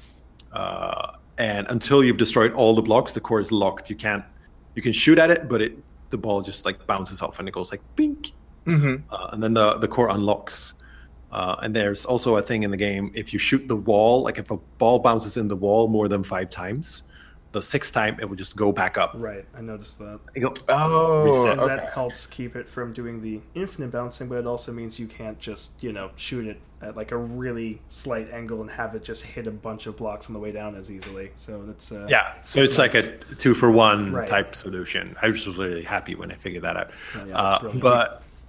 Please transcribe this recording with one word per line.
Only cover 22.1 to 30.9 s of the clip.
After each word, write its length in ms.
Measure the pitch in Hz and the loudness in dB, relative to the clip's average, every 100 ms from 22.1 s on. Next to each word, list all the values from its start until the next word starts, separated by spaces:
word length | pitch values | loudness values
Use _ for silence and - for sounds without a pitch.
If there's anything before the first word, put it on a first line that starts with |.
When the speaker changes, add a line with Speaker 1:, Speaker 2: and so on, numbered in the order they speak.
| - - | -6 -12
Speaker 3:
keep 280 | - 123 123 | -10 -10 -10
it 140 | - | -12
from 240 | 127 120 | -10 -10
doing 260 | 113 120 113 | -8 -10 -10
the 200 | 110 107 - 170 | -10 -10 -12 -10
infinite 360 | 190 - 127 | -10 -8 -8
bouncing, 360 | 120 123 - 127 | -6 -8 -10 -8
but 100 | 123 | -6
it 80 | 120 | -4
also 260 | 120 123 | -6 -8
means 280 | 117 113 117 | -10 -12 -12
you 80 | 110 | -14
can't 320 | - 110 107 | -12 -14 -12
just, 420 | 113 104 - - | -12 -12 -14 -10
you 80 | 120 | -10
know, 200 | 101 95 - | -8 -12 -12
shoot 300 | - 123 110 | -10 -8 -8
it 140 | 101 - - | -12 -18 -18
at, 120 | 107 110 | -14 -12
like, 160 | 107 | -8
a 60 | 120 | -6
really 640 | 117 123 127 117 113 104 - | -6 -8 -6 -6 -8 -10 -14
slight 420 | - 135 113 110 | -12 -6 -6 -6
angle 300 | 117 113 110 | -12 -10 -8
and 80 | 107 | -10
have 240 | - 113 | -8 -8
it 100 | 110 | -8
just 200 | - 147 | -10 -12
hit 240 | - 147 110 | -12 -10 -10
a 40 | |
bunch 360 | 107 113 110 110 | -10 -12 -10 -12
of 100 | 107 | -10
blocks 300 | 107 104 - | -8 -8 -12
on 60 | |
the 60 | 107 | -10
way 120 | 107 | -10
down 240 | 107 107 98 | -10 -10 -12
as 160 | 98 | -14